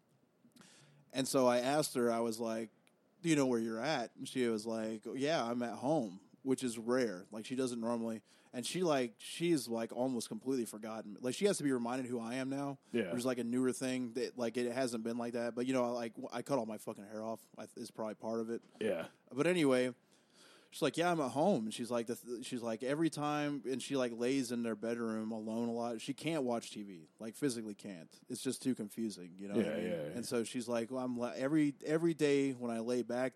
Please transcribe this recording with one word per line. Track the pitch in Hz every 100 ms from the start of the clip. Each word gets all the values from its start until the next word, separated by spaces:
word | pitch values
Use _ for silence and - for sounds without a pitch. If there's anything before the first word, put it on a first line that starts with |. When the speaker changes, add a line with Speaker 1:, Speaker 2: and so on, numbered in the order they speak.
| _ _ _ _ _ - - - - - _
Speaker 1:
And | 127 131
so | 139 123
I | 123
asked | 123 151 147
her, | 131 120
I | 117
was | 117 110
like, | 113 113 110 - _ _ _ _
"Do | 170
you | 147
know | 131
where | 120
you're | 113 113
at?" | 139 143 113 -
And | 131
she | 131 120
was | 110 113
like, | 113 110 110 113 127
"Yeah, | 143 160
I'm | 117 120
at | 117
home," | 101 120 156 107 95 - -
which | 135 131
is | 127 113
rare. | 113 127 117 90 92
Like, | 107 107
she | 127
doesn't | 131 120
normally, | 113 117 113 110 - - _
and | 127
she, | 117 170
like, | 175 139 120 -
she's, | - - 170 156 117
like, | 113 117
almost | 120 131 120 -
completely | 110 127 135 110
forgotten. | 107 110 110 107 101
Like, | 127
she | 123 202
has | 185
to |
be | 147
reminded | 127 117 131 123
who | 123
I | 113
am | 131 131
now, | 139 143 135 _
Speaker 2:
Yeah. | 120 95
Speaker 1:
which | 123
is, | 127
like, | 123
a |
newer | 117 127 127
thing | 120 131 127 123
that, | 120 113 123
like, | 117 120
it | 120
hasn't | 120 131 117
been | 113 120
like | 120
that. | 117 117
But, | 117 127
you |
know, | 131
I, | 120
like, | 120 117
w-, | - 127
I | 123
cut | 117 139
all | 110
my | 107
fucking | - 107 101
hair | 110
off. | 110 110 - 113
I, | 107 -
is | 113
probably | - 110
part | 101 110 113
of | 113
it. | 113 - -
Speaker 2:
Yeah. | 107 82 82 - _
Speaker 1:
But | 120 160
anyway, | 180 143 127 127 120 _ _ _ - - - _
she's | -
like, | 143 156
"Yeah, | 175
I'm | 170
at | 127
home." | 127 175 160 110
And |
she's | - 117
like, | 120 117
"The | 117
th-," | 113 117
she's | 127 123
like, | 117 113
"Every | 127 147 165
time," | 151 147 147 147 143 117
and | 127
she, | - 139
like, | 123 117
lays | 120 139 120
in | 120
their | 117
bedroom | 107 113 120 113 110 110
alone | 113 110 113 117
a |
lot. | 117 117 117
She | -
can't | 135 151 165
watch | 123 117 -
T | 113
V, | 101 85 78 _
like, | 113 -
physically | 143 117 110
can't. | 101 110 87 78 - -
It's | 127
just | 135 117
too | 131
confusing, | 117 104 - 113 92 90 92
you | 98
know | 107
what | 87
I |
Speaker 2:
Yeah, | 78
Speaker 1:
mean? | 87
Speaker 2:
yeah, |
yeah. | 85 76 123
Speaker 1:
And | 110
so | 120
she's | 110 131 113
like, | 117 113
"Well, | 131
I'm | 127 120
la-, | 120 98
every, | 135 156 147 - -
every | 160 170
day | 147 147 143 139
when | 123 120
I | 113
lay | 113 123
back | 113 120 131